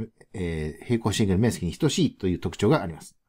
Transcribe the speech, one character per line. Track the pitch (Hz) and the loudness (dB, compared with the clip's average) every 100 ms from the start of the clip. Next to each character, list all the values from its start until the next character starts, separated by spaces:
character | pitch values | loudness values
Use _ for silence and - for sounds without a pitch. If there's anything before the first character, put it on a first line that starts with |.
| 110 _ - | -10 _ -16
え | - 87 80 76 - | -6 -4 -4 -6 -8
ー、 | - | -2
平 | 117 | 0
行 | 113 | 0
四 | 98 | 2
辺 | 101 | 2
形 | |
の | 92 | 4
面 | 117 | 2
積 | - 87 | 0 -4
に | |
等 | - 156 | 0 0
し | - 156 | 2 0
い | - | 0
と | 95 | -2
い | 85 | -2
う | |
特 | 92 - | -4 0
徴 | 104 | 2
が | 147 | 2
あ | 92 | 0
り | |
ま | 76 | -10
す。 | - - | -16 -20